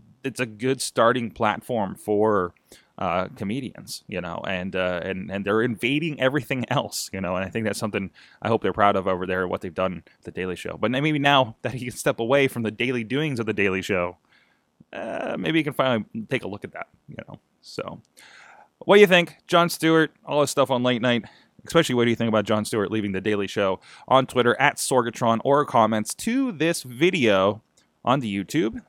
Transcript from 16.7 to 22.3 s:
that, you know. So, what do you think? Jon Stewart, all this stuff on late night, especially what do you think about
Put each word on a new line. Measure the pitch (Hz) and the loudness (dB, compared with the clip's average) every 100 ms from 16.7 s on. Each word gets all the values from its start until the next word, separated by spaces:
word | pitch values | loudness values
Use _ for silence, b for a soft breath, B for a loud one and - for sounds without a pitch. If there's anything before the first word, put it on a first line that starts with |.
that, | - - _ - | -14 -16 _ -18
you | - - | -18 -16
know. | - _ _ | -20 _ _
So, | - - - - _ B B B B B B _ | -16 -10 -10 -12 _ B B B B B B _
what | - 208 | 4 8
do | |
you | 202 | 10
think? | 175 170 - - | 8 4 -4 0
Jon | 175 170 | 2 2
Stewart, | - 160 160 151 - - | 2 4 4 4 -2 -4
all | 143 | 0
this | 143 | 2
stuff | - 131 | 2 2
on | 127 | 2
late | 127 123 | 2 2
night, | 123 120 - B B - | 2 0 -2 B B -20
especially | - 165 151 | -2 0 2
what | 123 | 2
do | 117 | 2
you | 113 | 2
think | |
about | 113 | 2